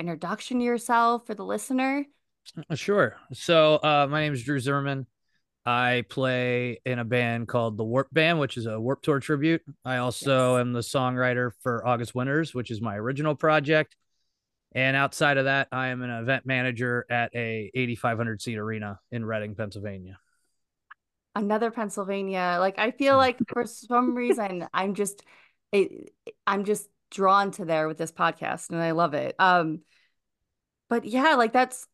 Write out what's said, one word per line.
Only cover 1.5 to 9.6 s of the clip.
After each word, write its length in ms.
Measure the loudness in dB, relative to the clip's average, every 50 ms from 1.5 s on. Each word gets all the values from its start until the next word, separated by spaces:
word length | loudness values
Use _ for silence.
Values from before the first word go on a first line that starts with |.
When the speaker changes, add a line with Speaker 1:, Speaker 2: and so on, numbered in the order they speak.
| -6 -6 -4 -2 -2 0 0 0 -2 -2 -4 -8 _ _ _ _ _ _ _ -18 -16 -14 -10 -6
Speaker 2:
Uh, 60 | -6
sure. 440 | -4 -2 0 2 4 2 2 0 -4 -16 -18 -16
So, 440 | -6 0 4 6 8 8 8 6 4 4
uh, 240 | 4 4 4 4 2
my 80 | 2 0
name 140 | 0 0 -2
is 100 | -4 -4
Drew 160 | -2 -4 -2
Zimmerman. 480 | 0 0 0 0 0 -2 -4 -4 -6 -10 _ _ _ _ _ _ _ _ _ _ -2
I 380 | 0 0 2 2 2 2 0 -2 -4
play 680 | -4 -2 0 0 0 0 0 0 0 0 -2 -4 -6 -6 -6
in 140 | -4 -4 -4
a 60 | -2
band 420 | 0 0 0 2 0 0 -2 -4
called 300 | -2 -2 0 0 0 -2
the 80 | -4 -4
Warped 280 | -2 0 0 0 0 0
Band, 280 | 2 2 2 2 2
which 160 | 0 -2 -2
is 100 | -6 -6
a 140 | -6 -4 -4
Warped 240 | -2 -2 -4 -2 0
Tour 160 | 0 0 0
tribute. 420 | 0 0 -2 0 2 2 2 0